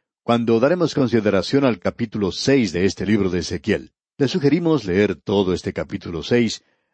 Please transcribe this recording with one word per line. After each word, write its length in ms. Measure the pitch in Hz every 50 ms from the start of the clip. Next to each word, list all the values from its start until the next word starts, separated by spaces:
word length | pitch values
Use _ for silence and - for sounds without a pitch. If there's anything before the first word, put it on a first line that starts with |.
| _ _ _ _ _
cuando 360 | - 117 117 117 113 113 113
daremos 340 | 117 143 175 180 170 135 -
consideración 720 | 151 135 117 104 117 101 107 95 95 85 - - 139 139
al 140 | 131 110 95
capítulo 520 | - 98 - - 117 110 - 113 101 92
seis 420 | 85 - - - 135 139 117 92 76
de 120 | 87 92
este 200 | 98 - - -
libro 240 | 95 107 107 98 92
de 100 | 87 90
Ezequiel. 540 | 80 - 92 85 - 107 98 76 - - _ _ _ _ _ -
Le 100 | 139 127
sugerimos 580 | - 185 139 143 143 180 175 165 160 139 104
leer 300 | 95 87 95 104 98 92
todo 380 | - _ - 101 101 98 90 92
este 180 | 82 - 98
capítulo 520 | 85 - 80 71 - 98 - 95 85 80 76
seis 400 | - 123 120 120 107 - - _ _ _ _ _ _